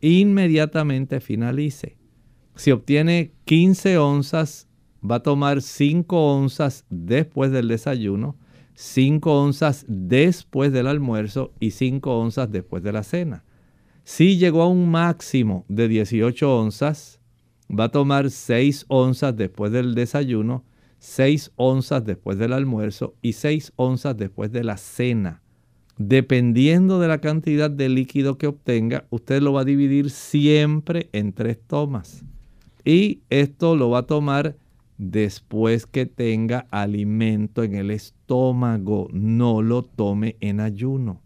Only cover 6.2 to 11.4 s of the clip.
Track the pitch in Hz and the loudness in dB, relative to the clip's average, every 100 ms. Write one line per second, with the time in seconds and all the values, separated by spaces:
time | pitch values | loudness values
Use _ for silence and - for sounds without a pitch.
6.2 | 151 139 139 - 147 - _ 90 85 123 | 2 2 0 -2 -4 -4 _ -12 -2 0
7.2 | 160 147 135 131 120 113 - 131 107 101 | 0 -2 0 0 -2 -2 -4 -4 -2 -2
8.2 | 127 143 _ - - _ - - 131 151 | -4 -10 _ -20 -20 _ -6 0 2 2
9.2 | 160 143 143 139 156 139 - 101 92 123 | 2 2 2 0 0 -2 -6 -8 0 2
10.2 | 165 180 - 135 143 131 127 147 135 110 | 4 2 -4 -2 0 2 0 -2 -2 -2
11.2 | 107 117 | -4 -6